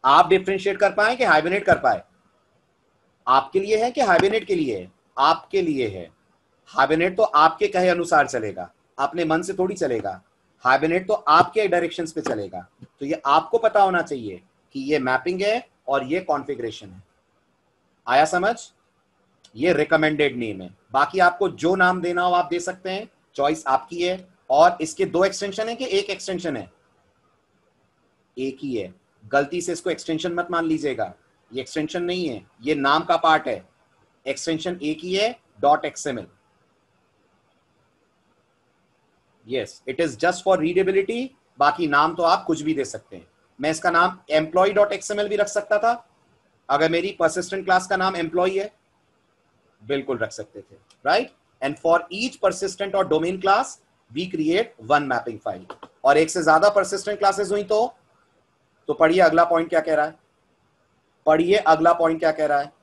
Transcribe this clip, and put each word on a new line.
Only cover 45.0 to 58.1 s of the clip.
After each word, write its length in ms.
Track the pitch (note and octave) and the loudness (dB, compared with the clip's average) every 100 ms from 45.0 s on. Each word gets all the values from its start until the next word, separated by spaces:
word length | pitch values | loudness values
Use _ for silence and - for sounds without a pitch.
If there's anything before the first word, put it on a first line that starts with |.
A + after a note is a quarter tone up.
| - G#3 G#3 | -6 -4 -2
भी 60 | G3+ | -2
रख 120 | G#3 | -2
सकता 300 | G3+ G3+ G#3 | -2 -2 0
था, 120 | A3+ A#3 _ _ _ _ _ _ - | 0 -2 _ _ _ _ _ _ -4
अगर 220 | C#3 D#3+ | 0 2
मेरी 240 | E3+ F#3 F#3+ | 0 -4 -2
persistent 440 | E3 F3+ - F#3+ F#3+ | -2 -2 -6 -8 0
class 220 | F#3 F#3 | 0 2
का 100 | F#3+ | -2
नाम 180 | F#3 F3+ | -2 -2
employee 440 | E3 F3 F#3 F#3+ | -4 0 0 -2
है, 120 | G#3 _ _ _ _ _ _ _ _ _ _ _ | -6 _ _ _ _ _ _ _ _ _ _ _
बिल्कुल 360 | G#2+ C#3 C3+ B2 | -6 -6 -4 -4
रख 140 | A2 | -6
सकते 300 | - G2+ G2+ | -8 -16 -18
थे, 140 | - - _ _ C3+ | -20 -20 _ _ 0
right? 260 | G#3+ C4 _ _ _ | 0 -2 _ _ _
And 180 | C#3 D3 | -8 -2
for 200 | E3 E3+ E3+ | 2 2 0
each 240 | F#3 B3 - | -8 -8 -2
persistent 560 | F#3+ - F#3+ - G3+ G3 | -2 -2 -8 -6 -4 -2
or 100 | F#3+ | 0
domain 340 | D#3 E3+ F#3+ | 0 0 -2
class, 320 | F#3+ G#3 - - _ _ _ | 2 2 0 -10 _ _ _
we 160 | B2+ F#3 | -8 -6
create 580 | F3 D#3 F3+ A3+ - A2+ | -4 0 0 -2 -8 0
one 220 | C#3+ C#3+ | 0 2
mapping 320 | A#2+ A#2+ G#2+ | -4 -4 -8
file। 460 | A2+ F#2 F#2+ - - _ | -10 -10 -14 -20 -20 _
और 140 | C3+ D3 | 4 4
एक 120 | D#3+ | 2
से 140 | F3+ | 0
ज्यादा 260 | D#3 D#3+ G3+ | 4 4 4
persistent 460 | G#3 F#3 G3 - G#3 | 2 -2 -4 -6 0
classes 320 | G3 G3 F#3+ | 0 0 -4
हुई 120 | G#3 | -4
तो, 320 | F#3+ G#3+ A#3+ _ _ | -2 -2 -2 _ _